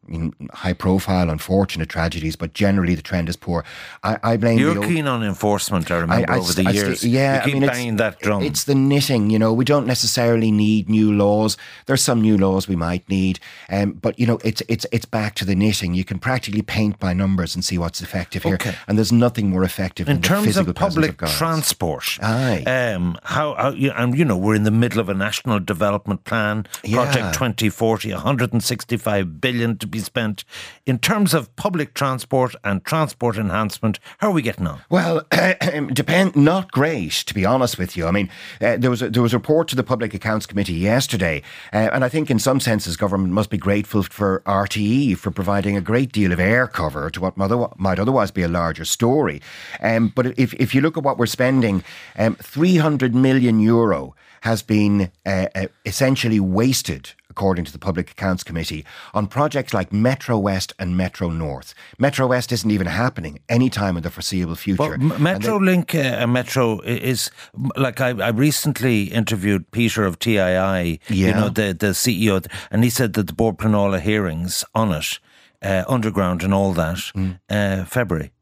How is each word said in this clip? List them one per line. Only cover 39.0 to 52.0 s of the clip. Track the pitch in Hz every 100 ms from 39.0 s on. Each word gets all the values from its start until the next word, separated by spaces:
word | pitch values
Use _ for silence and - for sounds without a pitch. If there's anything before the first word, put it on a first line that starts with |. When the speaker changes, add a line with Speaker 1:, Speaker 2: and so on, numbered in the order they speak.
Speaker 1:
a, | 120
there | 117
was | 117
a | 117
report | - 151 165
to | 127
the |
Public | - 123 113
Accounts | 101 110 107 -
Committee | 98 95
yesterday, | 82 98 120 - 107 87 73 - - -
uh, | 104 110
and | 131
I | 127
think | 156 143
in | 117
some | 135 131
senses | 123 107 95 82
government | 101 95 92
must | 98 101
be | 101
grateful | 98 101 101 107
for | 95 - 101 95 -
R | 98 101
T | 107
E | 104 127 143 90
for | 107
providing | 85 92 101 101 101
a |
great | 87 120 131
deal | 107 95
of | 87
air | 92 120 127
cover | - 78 73 73
to | 85
what | 92 92
might | 95
otherwi-, | 120 120 -
might | 95 92
otherwise | 107 131 98
be | 92
a | 87
larger | 87 85 80 80
story. | - 117 143 113 73 - - - -
Um, | 107 113 113 -
but | 127 131
if, | 123 -
if | 127
you | 135
look | 151 165
at |
what | 139 123
we're | 113
spending, | - 127 131 117 95 - -